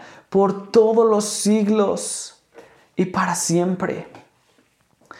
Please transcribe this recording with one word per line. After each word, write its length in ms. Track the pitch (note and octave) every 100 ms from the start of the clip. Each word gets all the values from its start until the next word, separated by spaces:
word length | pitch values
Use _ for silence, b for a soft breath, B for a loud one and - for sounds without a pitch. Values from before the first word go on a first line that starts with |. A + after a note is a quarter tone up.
| B B _
por 400 | G3 G3 G3 -
todos 380 | A#3 A3 A3+ A3+
los 160 | G#3 G#3
siglos 1160 | - G3+ A3 G#3 G#3+ G3 F3 - - - - _ b b b b -
y 80 |
para 300 | F3+ F#3 F3
siempre". 760 | F3 - E3+ F3+ F3+ F#3+ - - - - _ _ _ _ _ _ _ - B